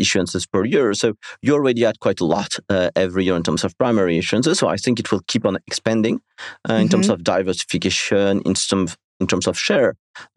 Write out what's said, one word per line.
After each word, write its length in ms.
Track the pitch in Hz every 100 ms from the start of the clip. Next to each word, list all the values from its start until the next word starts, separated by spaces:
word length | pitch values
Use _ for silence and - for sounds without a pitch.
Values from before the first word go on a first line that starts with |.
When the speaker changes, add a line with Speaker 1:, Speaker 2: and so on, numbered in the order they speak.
Speaker 1:
issuances 500 | 95 98 87 92 -
per 140 | 98
year. 300 | 113 160 117
So 180 | 101 117 104 - -
you 100 | 123
already 300 | 147 135 117
had 180 | 113 -
quite 200 | 110 95
a 40 |
lot, 320 | 85 82 - - -
uh, 180 | 98 87 -
every 280 | 95 92 92
year 100 | 87
in 60 |
terms 220 | 85 78
of 120 | 92 -
primary 420 | 123 110 90 80
issuances. 380 | - 110 151 -
So 100 | 98
I 120 | 87
think 200 | 127 117
it 140 | -
will 80 | 98 -
keep 160 | 117
on 140 | 101 95 -
expanding, 560 | - 113 113 110 254 _ - - - -
uh, 60 | 113
in 80 | -
terms 160 | - 196
Speaker 2:
Mm-hmm. 40 |
Speaker 1:
of 120 | 87
diversification, 1160 | 85 92 92 - - 87 95 - - 101 98 98 -
in 80 |
some, 340 | 95 - 98 87 - _ -
in 60 | 95
terms 200 | 87 92
of 120 | -
share, 380 | - 196 113 - _ - -